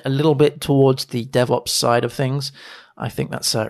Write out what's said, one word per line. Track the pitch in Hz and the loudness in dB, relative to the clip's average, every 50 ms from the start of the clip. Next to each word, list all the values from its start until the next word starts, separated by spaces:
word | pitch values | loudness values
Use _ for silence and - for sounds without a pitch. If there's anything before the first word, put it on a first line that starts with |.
| - | -2
a | 135 | -2
little | 135 139 147 160 147 | -2 0 2 2 4
bit | 135 151 143 - - | 4 4 2 2 0
towards | - - 143 139 135 135 131 131 - | -2 0 4 4 6 4 4 2 -2
the | - - 120 113 | -8 -8 -8 -6
DevOps | 135 - 123 123 - 120 123 - - | -2 0 0 2 2 0 -2 -2 -4
side | - - 131 120 120 120 123 | -4 -2 0 2 2 2 0
of | 120 - | -2 -4
things. | - 139 131 135 143 135 139 - - - - - - - _ _ | -4 -4 -2 -2 -4 -6 -8 -12 -16 -20 -20 -20 -20 -20 _ _
I | - - - | -10 -10 -8
think | - - 143 - | -6 -6 -6 -6
that's, | - - - - - | -8 -6 -6 -4 -4
uh, | 113 110 | -4 -4